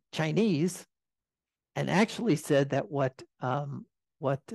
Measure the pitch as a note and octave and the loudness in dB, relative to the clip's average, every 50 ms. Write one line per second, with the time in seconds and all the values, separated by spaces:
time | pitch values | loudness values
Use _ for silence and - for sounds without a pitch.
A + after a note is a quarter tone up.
0 | _ _ - - D#3+ D#3 - - A3+ A3 F3 C#3 E3 F#3 - - - _ _ _ | _ _ -4 -2 -2 0 2 2 2 4 2 2 0 0 -2 -6 -16 _ _ _
1 | _ _ _ _ _ _ _ _ _ _ _ _ _ _ - C#3+ C#3+ C3 D3+ F#3 | _ _ _ _ _ _ _ _ _ _ _ _ _ _ -6 -6 -2 0 2 2
2 | A3+ G#3+ - - A#3+ A3+ D3 D3+ - - D3+ C#3 C#3 C#3 C#3 C#3 - - D3+ C#3 | 2 2 0 -4 0 0 0 0 2 2 2 4 4 2 0 -2 -2 -2 -2 0
3 | C3+ C3 - - - _ _ - - B2+ B2+ C#3+ D3 C#3+ C3 B2 - _ _ _ | 0 -2 -2 -6 -20 _ _ -6 -4 -2 -2 -2 -4 -6 -8 -12 -12 _ _ _
4 | _ _ _ - D3 B2+ - C#3 _ - | _ _ _ -4 -2 -2 -2 -2 _ -10